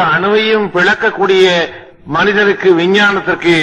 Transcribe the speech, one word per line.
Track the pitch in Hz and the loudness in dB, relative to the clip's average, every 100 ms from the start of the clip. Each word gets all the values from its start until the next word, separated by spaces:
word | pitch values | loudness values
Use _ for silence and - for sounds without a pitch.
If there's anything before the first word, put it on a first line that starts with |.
அணுவையும் | 170 160 196 214 220 220 196 | 0 0 0 0 0 -2 -2
பிளக்கக்கூடிய | 175 180 - 214 - 190 190 185 175 156 - - - - | 0 0 0 -2 -2 0 2 2 2 -4 -8 -20 -20 -6
மனிதனுக்கு, | 160 190 202 202 190 190 | -2 0 2 0 2 2
விஞ்ஞானத்திற்கு | 170 175 202 202 196 180 170 170 165 | 2 2 2 0 0 -4 -2 0 0